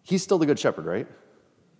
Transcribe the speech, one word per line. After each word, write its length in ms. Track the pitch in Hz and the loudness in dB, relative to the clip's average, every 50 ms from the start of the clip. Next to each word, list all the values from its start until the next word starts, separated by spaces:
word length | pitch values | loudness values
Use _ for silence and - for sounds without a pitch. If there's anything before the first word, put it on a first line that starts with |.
| _ | _
He's 180 | - 185 185 | -2 -2 0
still 160 | - - 202 | 2 2 2
the 80 | 175 160 | 2 4
good 140 | 151 139 - | 2 2 2
shepherd, 260 | - 131 - - 80 | 0 -2 -2 -2 -4
right? 220 | 82 87 107 135 - - - _ _ _ _ _ _ _ _ _ _ _ | -6 -4 -6 -6 -8 -14 -20 _ _ _ _ _ _ _ _ _ _ _